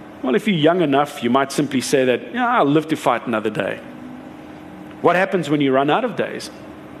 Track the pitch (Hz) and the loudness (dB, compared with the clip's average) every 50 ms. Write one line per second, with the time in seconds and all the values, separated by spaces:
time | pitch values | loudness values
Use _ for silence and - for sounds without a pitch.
0 | - - - - - 262 247 208 - 220 190 156 143 160 175 185 170 143 135 139 | -18 -18 -12 -8 -2 0 0 2 2 2 2 4 4 4 4 4 2 2 4 2
1 | 147 143 - - 117 123 123 135 139 131 - - 147 123 131 127 120 - - 135 | 2 0 -2 -4 0 2 2 2 2 2 0 -2 -2 0 0 -2 0 2 2 4
2 | 131 127 123 120 - - - 240 247 240 247 226 160 139 147 160 156 - - - | 4 4 2 2 0 -4 -4 -2 0 2 2 2 4 4 4 2 2 0 -2 0
3 | - 143 120 113 - 123 113 110 107 110 107 - 98 104 110 - - - - - | 2 2 0 0 0 -2 -2 -2 -2 -2 -2 -2 -2 -2 -4 -6 -10 -14 -16 -16
4 | - - - - - - - - - - - - - - - - - - - - | -16 -16 -16 -16 -18 -18 -18 -18 -18 -18 -18 -18 -18 -18 -18 -18 -18 -18 -4 0
5 | - 165 175 180 190 196 202 185 156 143 151 147 143 135 131 131 139 151 156 202 | 2 4 4 4 2 2 0 0 0 0 0 2 2 4 4 4 4 4 2 2
6 | 247 240 165 123 110 95 - - - - - - - - - - - - - - | 0 -2 -2 -2 -4 -4 -6 -8 -10 -12 -14 -16 -18 -18 -18 -18 -18 -18 -18 -18